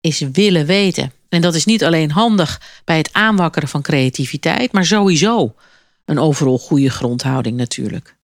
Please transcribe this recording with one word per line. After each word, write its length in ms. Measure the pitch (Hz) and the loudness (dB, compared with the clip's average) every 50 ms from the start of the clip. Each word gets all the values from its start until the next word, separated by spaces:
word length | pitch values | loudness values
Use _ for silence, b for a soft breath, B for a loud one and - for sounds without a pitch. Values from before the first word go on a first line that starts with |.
is 180 | _ 165 147 - | _ -2 -4 -2
willen 460 | 156 135 131 170 202 208 185 165 147 | -6 -4 0 2 2 4 4 2 2
weten. 460 | 147 185 196 202 190 165 - - 135 - _ _ _ | 2 0 2 2 0 0 -2 -6 -6 -8 _ _ _
En 120 | - 170 | -2 0
dat 140 | 165 180 165 | 0 2 0
is 100 | 165 147 | 0 0
niet 200 | 208 226 220 - | 2 2 2 2
alleen 260 | 151 165 160 156 151 | 2 2 2 0 0
handig 500 | 147 180 226 240 220 196 170 143 - - B B B B B | 0 0 2 2 2 2 0 -2 -4 -10 B B B B B
bij 120 | - 170 | -2 0
het 160 | 160 151 - - | 0 0 0 0
aanwakkeren 560 | - 208 220 214 196 180 160 - - 143 139 | 2 2 4 4 2 2 0 -2 -4 -6 -4
van 140 | - 143 143 | -4 -6 -4
creativiteit, 880 | - 170 139 131 127 127 - 135 127 - 143 - 165 - - - 254 - | 0 0 0 0 0 0 -2 -6 -6 -6 -4 -4 -2 -2 -2 -2 -2 0
maar 140 | 202 185 | 0 0
sowieso 680 | 170 214 214 202 196 175 151 156 214 233 226 165 110 - b b b b b b b b b b | 2 2 2 4 2 2 2 2 2 2 0 0 -2 -4 b b b b b b b b b b
een 140 | - 156 - | -6 -2 0
overal 400 | 131 160 147 - 151 135 127 127 | 2 0 2 2 2 0 0 0
goede 320 | - - 165 143 139 135 | -2 0 0 2 2 0
grondhouding 680 | 123 - - 120 120 123 - 131 135 131 123 117 113 | 0 -2 -4 -4 -4 -4 -4 -4 -2 -2 -4 -4 -4
natuurlijk. 600 | 123 123 113 - - - 107 - 165 - - _ _ | -4 -6 -6 -6 -8 -8 -8 -8 -10 -12 -14 _ _